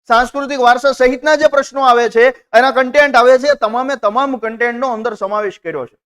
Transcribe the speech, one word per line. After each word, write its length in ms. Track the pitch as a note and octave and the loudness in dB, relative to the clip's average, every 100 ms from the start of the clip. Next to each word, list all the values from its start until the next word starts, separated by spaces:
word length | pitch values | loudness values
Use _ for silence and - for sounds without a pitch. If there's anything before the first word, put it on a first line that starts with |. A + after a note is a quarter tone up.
| - | -2
સાંસ્કૃતિક 520 | A#3 B3 C#4 C#4 C#4 | 0 0 -4 -6 0
વારસા 320 | A#3+ B3 C#4 | 2 2 0
સહિતના 440 | B3+ B3+ C4 D4 D4+ | 0 0 0 0 0
જે 100 | D4+ | 2
પ્રશ્નો 340 | C#4+ C4+ C4+ | 0 -4 0
આવે 280 | C4 A#3+ A#3 | 2 2 2
છે, 200 | A3+ B3+ B3+ _ | 2 2 0 _
એના 160 | A3+ C4 | 2 2
કન્ટેન્ટ 460 | B3+ B3+ D4 C#4+ B3+ | 0 0 2 2 4
આવે 220 | B3 C4 | 4 4
છે, 160 | C#4+ | 2
તમામે 420 | C#4+ G#3+ A#3 C4 C4+ | -2 -2 -4 -4 -4
તમામ 400 | G#3 A3+ C#4 B3+ | -4 -2 -2 -4
કન્ટેન્ટનો 520 | A3 A3+ A#3+ A#3+ C4+ | -8 -4 -4 -4 -6
અંદર 260 | A3 A#3 | -6 -8
સમાવેશ 460 | G#3+ F#3+ G#3+ G#3 - | -8 -6 -4 -6 -8
કર્યો 220 | E3 D3+ A#2+ | -10 -10 -10
છે. 100 | _ _ | _ _